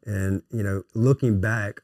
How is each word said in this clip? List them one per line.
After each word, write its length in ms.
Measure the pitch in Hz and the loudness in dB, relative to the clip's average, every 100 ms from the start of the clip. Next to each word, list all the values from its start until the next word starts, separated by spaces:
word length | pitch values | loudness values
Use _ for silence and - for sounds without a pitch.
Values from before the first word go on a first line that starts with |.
And, 380 | - 98 95 98 - | -6 -2 0 -2 -4
you 120 | 117 | -4
know, 180 | 98 98 - | -2 -4 -4
looking 460 | 113 127 139 127 101 | 0 2 4 2 2
back, 420 | 107 113 104 - | 0 -2 -6 -10